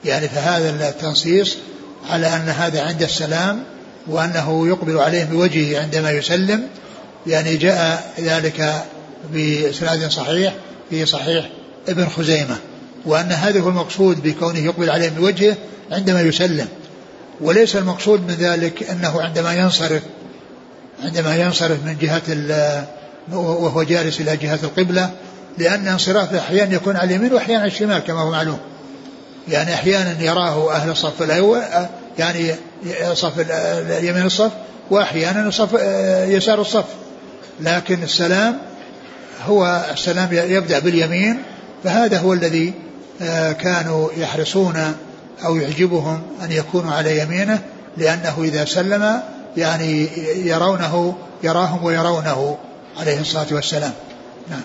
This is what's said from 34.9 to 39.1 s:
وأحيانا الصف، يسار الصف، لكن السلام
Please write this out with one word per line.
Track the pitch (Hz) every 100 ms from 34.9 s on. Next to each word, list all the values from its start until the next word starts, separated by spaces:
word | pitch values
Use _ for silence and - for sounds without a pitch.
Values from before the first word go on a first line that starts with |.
وأحيانا | 196 202 156 165 196 214
الصف، | 196 208 220 202 190 190 185 185
يسار | 190 190 214
الصف، | 208 226 - - - - - - - -
لكن | 160 175 180 180
السلام | 165 - 170 196 220 269 - - - - -